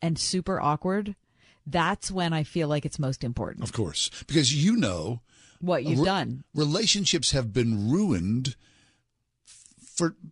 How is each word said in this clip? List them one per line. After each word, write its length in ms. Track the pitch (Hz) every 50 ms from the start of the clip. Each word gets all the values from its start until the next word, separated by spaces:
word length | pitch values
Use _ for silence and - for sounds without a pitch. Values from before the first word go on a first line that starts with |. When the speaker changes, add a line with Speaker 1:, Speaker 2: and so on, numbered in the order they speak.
Speaker 1:
and 160 | - 165 160 -
super 420 | - - - 185 175 190 190 -
awkward, 540 | - 147 151 - - 185 190 208 208 208 202 - _ _ _ _ _ _ _ _ -
that's 440 | 151 139 175 160 175 202 - - -
when 220 | 190 185 175 165
I 100 | 165 160
feel 260 | 151 - - 175 160 147
like 160 | 151 147 -
it's 140 | 147 - -
most 240 | 143 131 131 - -
important. 380 | 120 120 120 104 - - - -
Speaker 2:
Of 80 | 107
course, 380 | - 117 107 78 - - - - - - -
because 260 | - 135 160 143 120 147
you 220 | 147 151 202 233
know 440 | 233 160 104 90 85 78 98 123 117 - _ _ _ - - _ -
Speaker 1:
What 240 | 170 180 175 143 123
you've 160 | 151 131 127
Speaker 2:
re-, 40 | 160
Speaker 1:
done. 400 | 185 196 185 131 113 123 131 - _ -
Speaker 2:
relationships 760 | 147 151 147 156 202 226 - - 208 190 - - 156 123 -
have 220 | - 139 123 110
been 380 | 95 127 117 117 113 101 101 110
ruined 680 | 139 190 214 190 127 87 85 98 110 127 131 135 - - _ _ _ _ _ _ _ _ _ _ _ _ _ _ _ _ _ - - - - - _ _
for, 380 | - - - - 170 165 - - - -